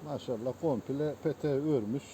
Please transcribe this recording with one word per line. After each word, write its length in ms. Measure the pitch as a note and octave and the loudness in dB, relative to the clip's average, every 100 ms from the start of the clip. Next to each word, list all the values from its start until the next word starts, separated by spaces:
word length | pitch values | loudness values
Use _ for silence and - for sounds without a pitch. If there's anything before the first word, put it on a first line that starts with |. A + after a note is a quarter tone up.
| D3+ | -4
Maşallah 480 | C#3 - A#2 B2 B2+ | -6 -2 -2 -2 0
komple 540 | E3 A#2+ - C#3 D3+ C3+ | 2 2 0 -2 -2 0
peteği 300 | D#3+ C#3 D3+ | -2 0 2
örmüş. 500 | C#3 D#3 C#3+ G#2 C3+ - | 2 4 4 2 -2 -4